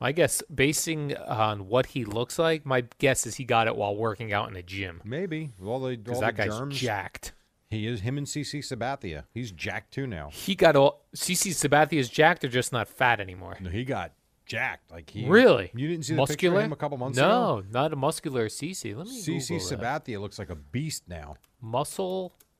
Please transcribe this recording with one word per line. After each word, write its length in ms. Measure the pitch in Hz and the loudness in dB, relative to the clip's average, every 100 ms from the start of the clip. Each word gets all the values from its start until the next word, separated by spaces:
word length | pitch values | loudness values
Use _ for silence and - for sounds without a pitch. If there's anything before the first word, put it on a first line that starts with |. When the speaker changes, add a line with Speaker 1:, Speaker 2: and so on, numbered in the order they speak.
Speaker 1:
I 100 | 123 | 0
guess 300 | 156 147 - - | 4 4 2 -4
basing 600 | 127 135 156 - 156 147 - | 2 2 2 -2 -2 -4 -6
on 520 | - 110 107 104 95 | -4 0 0 0 0
what 180 | 120 127 | 2 2
he 180 | 139 | -2
looks 340 | 107 104 123 - | -4 -4 -4 0
like, 280 | 165 160 143 | 0 0 0
my 180 | 131 120 - | 0 0 0
guess 280 | 139 127 117 | 2 2 0
is 100 | - | -6
he 100 | 120 | 2
got 220 | 117 113 | 4 4
it 100 | 117 | 2
while 180 | 104 104 | -2 0
working 380 | 113 101 113 | -2 -4 -2
out 160 | 101 - | -2 -2
in 80 | 92 | -6
a 40 | |
gym. 380 | 87 98 95 82 101 | -10 -8 -8 -10 -8
Speaker 2:
Maybe. 460 | 135 190 156 156 98 | -6 -6 -6 -8 -10
With 120 | 92 | -6
all 100 | 127 | -4
the, 160 | 131 123 | -4 -6
Speaker 1:
'Cause 200 | 107 123 | -4 -2
Speaker 2:
all 40 | |
Speaker 1:
that 140 | 110 110 | 0 0
Speaker 2:
the 80 | 104 | -2
Speaker 1:
guy's 100 | 107 | -2
Speaker 2:
germs. 180 | 143 135 | -6 -4
Speaker 1:
jacked. 540 | 123 104 92 - - - _ _ _ | -2 -2 -6 -12 -16 -16 _ _ _
Speaker 2:
He 180 | 107 107 | -4 -4
is. 140 | 120 | -4
Him 160 | 104 143 | -4 -4
and 100 | 139 | -6
C 160 | 151 | -6
C 160 | 139 147 | -6 -8
Sabathia. 640 | - 123 120 139 95 76 - | -8 -6 -4 -4 -6 -10 -10
He's 200 | 113 123 | -10 -10
jacked 400 | 85 110 95 - | -8 -6 -6 -8
too 120 | - 135 | -8 -6
now. 260 | 90 73 | -6 -10
Speaker 1:
He 200 | - - | -8 -4
got 220 | 190 175 143 | 6 6 8
all, 300 | 139 - _ - | 6 4 _ -6
C 180 | - | -2
C 180 | 180 196 | 0 0
Sabathia's 580 | 156 143 143 151 160 120 | 0 4 6 6 4 2
jacked 340 | - 151 175 | 4 6 4
or 60 | 139 | 0
just 240 | 123 - | 0 0
not 160 | 123 104 | -2 -4
fat 320 | - 127 110 | 2 4 4
anymore? 340 | 95 92 92 90 | -2 -12 -14 -10
Speaker 2:
No, 80 | 90 | -6
he 160 | 98 127 | -6 -4
got 260 | 117 85 - _ _ - | -4 -6 -12 _ _ -10
jacked. 460 | 113 127 90 _ | -6 -4 -6 _
Like 180 | 82 - | -20 -14
he 140 | - 127 | -6 6
Speaker 1:
Really? 440 | 202 254 131 92 | 10 10 8 2
Speaker 2:
You 140 | 113 147 | -4 -4
didn't 160 | 170 135 | -4 0
see 100 | 156 | 2
the 60 | 139 | 2
picture 220 | 147 180 | 2 2
Speaker 1:
Muscular? 80 | 185 | 4
Speaker 2:
of 60 | 208 | 2
him 60 | |
a 20 | 143 | -2
couple 220 | 147 139 | -6 -4
months 200 | 127 123 | -2 4
Speaker 1:
No, 420 | 156 240 220 117 | 4 4 2 0
Speaker 2:
ago? 80 | 95 | -2
Speaker 1:
not 220 | 120 156 | -2 0
a 20 | 147 | 0
muscular 540 | 139 160 160 127 110 | -2 -2 -4 -2 -4
C 240 | - 151 | -4 -10
C. 200 | 190 113 | -8 -8
Let 120 | 101 196 | -8 -10
me 60 | |
Speaker 2:
C 260 | 262 160 165 | -10 -6 -4
C 180 | 131 170 | -4 -4
Speaker 1:
Google 200 | - 123 | -4 -4
that. 280 | 113 151 143 | -4 -6 -6
Speaker 2:
Sabathia 140 | 104 | -8
looks 180 | 101 - | -8 -10
like 120 | 95 | -10
a 60 | 82 | -12
beast 480 | 71 127 156 - - | -8 -6 -4 -8 -10
now. 280 | 85 71 76 _ _ | -14 -14 -18 _ _
Speaker 1:
Muscle 720 | 113 120 147 - 185 185 180 - _ _ | -6 -4 -4 -4 -4 -4 -8 -12 _ _